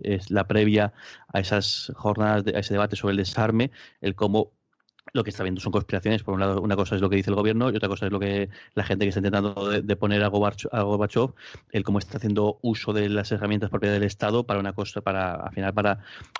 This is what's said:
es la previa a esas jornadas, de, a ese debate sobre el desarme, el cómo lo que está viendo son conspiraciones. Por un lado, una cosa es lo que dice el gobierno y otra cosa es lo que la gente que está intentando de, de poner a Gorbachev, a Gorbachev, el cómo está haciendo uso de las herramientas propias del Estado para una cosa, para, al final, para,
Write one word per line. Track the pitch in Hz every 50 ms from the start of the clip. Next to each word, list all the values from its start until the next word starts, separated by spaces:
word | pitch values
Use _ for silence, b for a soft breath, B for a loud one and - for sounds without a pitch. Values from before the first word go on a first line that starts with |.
es | - 104 101 92 - -
la | 104 98 95
previa | - 107 107 107 107 104 104 104 104 B B B B B B B B
a | - 98
esas | 95 - 104 101 98 - - - - - -
jornadas, | - - 104 98 107 107 107 107 104 98
de, | 107 -
a | 101
ese | 101 - 101
debate | 101 104 101 -
sobre | - - 101
el | 98
desarme, | 101 92 - - 113 110 110 110 113 127 139 B B B B B B
el | - 98 92
cómo | - 107 98 101 110 - - _ _ _ _ _ _ _ _ _ _ _ - -
lo | 123 98
que | -
está | - -
viendo | 95 92 92 90
son | - 98
conspiraciones. | 101 101 - - 104 92 - 110 113 110
Por | - 104
un | 95 95
lado, | 98 98 98 98
una | 90 104 98
cosa | 98 95 - 104
es | 95
lo | 98 92
que | 101
dice | 98 95 98
el | 98
gobierno | 104 101 110 110 113 123 131
y | 104
otra | 107 104 98
cosa | 98 95 101
es | 95
lo | 101 95
que | 101 98 98 101 98 98 B B B B -
la | 101 95
gente | - 98 98 104
que | 101
está | 90 101
intentando | 98 98 104 101 101 101 98 101 101 101
de, | 104 98
de | 98 104 98
poner | 92 104 101 104 101
a | 104 101
Gorbachev, | 101 104 104 101 - - - -
a | - 110
Gorbachev, | 101 101 104 101 104 98 - 113 127 135 B B B B B B B _
el | - 104
cómo | 92 101 101 101
está | - - -
haciendo | 98 113 104 101 107 104 107 - -
uso | - 117 110 - - 110
de | 104 104 104 101
las | 104 104 101 -
herramientas | 113 98 101 104 104 101 107 98
propias | - 101 104 101
del | 104 101 104
Estado | 101 - - 113 107 110 120 120
para | - 101 98
una | 98 98
cosa, | 95 104 98 - - 104
para, | - 98 95 95 92 90 85
al | 76 - -
final, | - 98 98 98 98
para, | 107 101 104 95 98 B B B B B B B